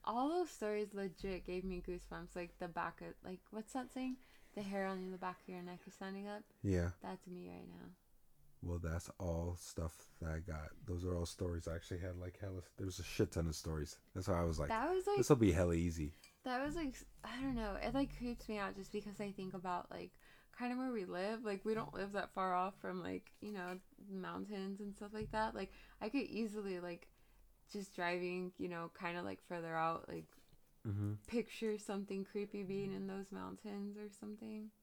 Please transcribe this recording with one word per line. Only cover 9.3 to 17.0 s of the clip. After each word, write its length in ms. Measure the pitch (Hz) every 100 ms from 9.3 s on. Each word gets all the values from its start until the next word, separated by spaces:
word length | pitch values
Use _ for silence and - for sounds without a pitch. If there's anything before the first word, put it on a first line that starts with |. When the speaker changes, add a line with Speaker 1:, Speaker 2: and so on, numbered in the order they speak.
| 82 87 85
Speaker 2:
stuff 480 | - - 82 - - -
that 100 | 82
I 80 | 80
got. 280 | 85 76 76 - -
Those 180 | 87
are 100 | 90 87
all 100 | 85
stories 400 | - 90 85 82
I 60 |
actually 260 | 82 - 90
had, 180 | 92 87
like, 200 | 90 -
hella, 200 | 98 92 - -
there 100 | 98
was 120 | 90
a 40 |
shit 280 | 85 - 107
ton 140 | - 82
of 80 |
stories. 420 | 78 - 78 73 - -
That's 140 | 95 92
why 100 | 87
I 40 |
was 140 | 85 78
like, 100 | 73
Speaker 1:
That 220 | - 294
was, 160 | 370 370
like, 100 | 403
Speaker 2:
"This'll 200 | - 139
be 160 | 104
hella 220 | 85 87
easy." 380 | 85 87 82 73 - - -
Speaker 1:
that 200 | 262 247
was, 120 | 285 330
like, 120 | 294
s-, 100 | -